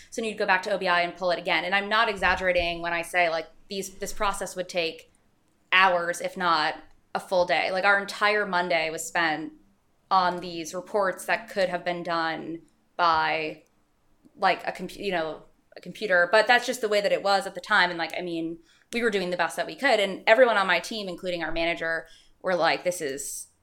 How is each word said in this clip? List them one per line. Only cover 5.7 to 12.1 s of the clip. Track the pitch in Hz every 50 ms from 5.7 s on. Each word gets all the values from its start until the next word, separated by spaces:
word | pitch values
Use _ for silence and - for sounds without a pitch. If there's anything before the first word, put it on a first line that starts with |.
| -
hours, | 185 190 190 180 175 170 170 175 -
if | - 180 - 190
not | 185 175 165 156 151 160 156 - - - - _ _ _ -
a | 196
full | - - 196 180 175
day. | 175 170 156 - -
Like, | 185 185 180
our | 202 202 196
entire | 202 202 - - 214 208 214 214 208
Monday | 196 185 180 180 180 175 165 160 160
was | 156 160 -
spent | - - 180 170 160 156 147 160 151 - - _ _ _ _ _ _ _ _ _ -
on | 196 190 180 180 180 180
these | 170 180 170 165 160 156 -
reports | 180 175 - - 214 196 185 180 - -
that | - 185 226 226 -
could | - 214 190 180
have | 180 175 175
been | 180 175 175 170
done | 175